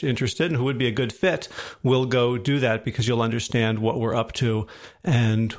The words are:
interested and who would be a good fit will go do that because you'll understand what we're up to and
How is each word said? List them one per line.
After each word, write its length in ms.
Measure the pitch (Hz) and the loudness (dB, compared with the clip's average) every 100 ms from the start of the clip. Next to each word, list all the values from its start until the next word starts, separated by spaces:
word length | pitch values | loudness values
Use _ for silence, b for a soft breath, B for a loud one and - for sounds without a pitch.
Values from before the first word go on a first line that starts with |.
interested 440 | 147 123 123 - 170 | -2 -2 -2 -2 0
and 100 | 143 | 0
who 80 | |
would 140 | 127 127 | 0 0
be 100 | 123 | 0
a 20 | |
good 220 | 107 123 | 0 -2
fit 360 | - 185 170 - B B B | 0 0 0 -4 B B B
will 240 | 131 127 127 | 2 2 2
go 320 | 127 120 123 | 2 2 0
do 200 | 107 143 | 0 2
that 220 | 127 113 | 2 0
because 240 | 123 - 113 | -2 -2 0
you'll 140 | 120 | 2
understand 580 | 113 117 - 120 113 110 | 0 -2 -2 0 2 0
what 220 | 110 117 | 0 0
we're 160 | 113 120 | 0 -2
up 160 | 113 | -2
to 340 | - 123 110 104 B B B | -2 0 0 -4 B B B
and 480 | - 123 113 110 110 | 0 2 4 2 0